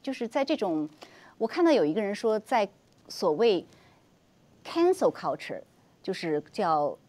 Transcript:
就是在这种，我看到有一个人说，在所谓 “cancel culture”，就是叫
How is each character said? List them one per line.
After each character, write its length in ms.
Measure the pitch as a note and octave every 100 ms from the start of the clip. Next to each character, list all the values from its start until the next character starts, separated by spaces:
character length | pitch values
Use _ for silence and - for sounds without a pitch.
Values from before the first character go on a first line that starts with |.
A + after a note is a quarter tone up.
就 120 | -
是 120 | C4 A#3
在 160 | D4
这 120 | C4+ -
种， 340 | G3 D#3 D3+ - - - - _
我 80 | A3+
看 180 | -
到 80 | E4+
有 120 | C4+ D3+
一 80 |
个 80 | E3
人 140 | G3+ G3+
说， 240 | A#3 G#3+
在 280 | - B3 G3+ _ _ _ -
所 260 | - F#3
谓 300 | D3+ A#3 F3+ - - - _ _ _ _ _ _ _ -
“cancel 480 | - F4 F#4 G3
culture”， 480 | D#3 D#3+ C#3 - F#2+ - _ _ _
就 100 | -
是 300 | F#3 E3+ D3 -
叫 460 | - F#3 D#3 D3 F2+